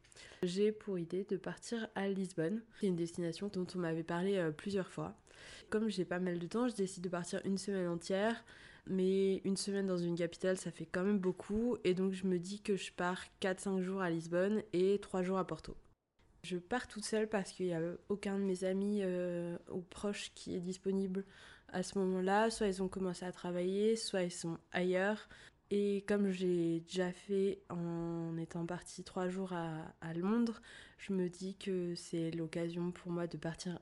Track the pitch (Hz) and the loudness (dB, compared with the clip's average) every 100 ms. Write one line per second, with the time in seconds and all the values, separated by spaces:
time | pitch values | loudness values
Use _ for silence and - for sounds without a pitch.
0 | - - - - 180 185 214 214 - 185 | -20 -20 -16 -2 0 4 4 2 -2 -4
1 | 165 180 196 185 175 180 - 233 220 - | -2 -2 -2 -2 -2 -8 -6 -6 -4 -2
2 | 196 196 185 - 160 220 - - 202 175 | 0 0 -2 0 0 0 -6 -2 0 2
3 | 170 180 170 165 202 190 180 180 165 165 | 0 -2 -2 -2 -4 -2 -4 -2 0 0
4 | 160 170 190 196 165 151 208 196 180 - | 0 0 2 2 0 -2 -2 -2 -2 -4
5 | 165 214 - - - - - 214 220 185 | -6 -8 -18 -20 -18 -18 -2 0 0 0
6 | 175 180 185 175 170 220 247 226 190 180 | 0 0 0 -2 -2 0 0 2 -2 -2
7 | 180 175 175 196 - 190 202 190 175 170 | -2 -2 -2 -2 0 0 0 0 0 -2
8 | - 190 214 233 - - - - - 185 | 0 2 2 0 -6 -20 -20 -14 -2 4
9 | 185 190 196 190 190 190 208 196 196 180 | 4 6 4 4 2 0 0 0 2 2
10 | 175 170 170 - 185 185 170 - 165 180 | 2 2 0 0 0 2 -2 -8 -4 0
11 | 196 208 185 180 - 214 240 226 185 180 | 4 4 2 0 -2 0 2 2 2 4
12 | 190 190 190 180 180 208 - 190 - - | 2 2 2 0 0 -6 0 0 -2 -2
13 | 180 185 - - 196 190 202 190 185 190 | 0 0 -6 -4 -2 0 0 0 0 0
14 | 180 165 165 175 196 214 - 175 190 202 | 0 0 0 2 4 2 2 4 4 4
15 | - 185 185 190 180 160 - - - _ | 2 0 2 2 0 -4 -8 -14 -16 _
16 | _ _ _ - - 180 175 247 - 214 | _ _ _ -14 -6 -6 -2 -4 -4 -8
17 | 208 214 220 208 185 - 180 165 170 175 | -2 0 2 0 -2 -2 0 0 -2 -4
18 | - 202 202 196 196 185 185 190 202 208 | -4 -2 0 0 2 2 2 2 2 2
19 | 190 180 180 175 170 175 - - 175 - | 2 0 0 -2 -2 -6 -6 -8 -8 -4
20 | 208 202 - - - 180 175 185 196 190 | -4 -4 -6 -10 -6 -4 -4 -4 0 0
21 | 196 185 196 - - - - 185 180 202 | 2 -2 -4 -12 -20 -20 -8 -4 -2 0
22 | 185 185 185 202 226 226 208 185 190 190 | 2 2 4 6 4 2 0 2 -2 0
23 | 185 175 180 - 180 180 180 196 214 226 | -2 -2 -6 -6 -2 0 2 4 4 4
24 | - 190 175 175 170 165 - 180 180 180 | 2 0 0 -2 -4 -4 -2 0 2 2
25 | 196 214 - - - _ - 202 202 202 | 2 0 -6 -20 -20 _ -2 2 2 2
26 | 196 208 196 185 185 175 165 165 165 185 | 2 4 4 4 2 4 4 2 0 0
27 | 180 185 - 196 196 196 - 175 170 170 | 0 -2 -2 2 2 0 -6 -4 -2 -2
28 | 170 170 165 165 165 170 170 175 - - | -2 -2 -2 -4 -4 -4 -4 -4 -8 -14
29 | - 185 180 185 185 175 165 156 160 - | -8 -2 -2 -2 -2 -2 -2 -4 -8 -10
30 | 165 165 190 233 233 220 - - - - | -6 0 2 4 2 -2 -12 -20 -20 -12
31 | - 190 180 180 190 196 202 185 175 175 | -2 0 0 -2 -8 -6 -4 -2 -2 -4
32 | - 170 165 165 160 170 170 175 175 175 | -4 -2 -2 -2 -2 -2 -2 -2 -2 -4
33 | 180 170 170 160 165 160 180 170 | -4 -2 -2 -4 -6 -6 -6 -4